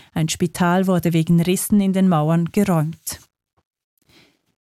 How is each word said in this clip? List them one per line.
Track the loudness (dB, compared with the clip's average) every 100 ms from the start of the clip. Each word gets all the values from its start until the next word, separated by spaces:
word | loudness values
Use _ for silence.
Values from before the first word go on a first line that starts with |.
| -12
Ein | -6 -4
Spital | -2 -4 0 0 2 2
wurde | 0 0
wegen | 0 2 2
Rissen | 2 -2 0 0
in | 2
den | 2 2
Mauern | 2 2 0 0
geräumt. | -2 0 0 -2 -6 -14 -16 _ _ _ _ _ _ _ _ _ _ _ _ _ _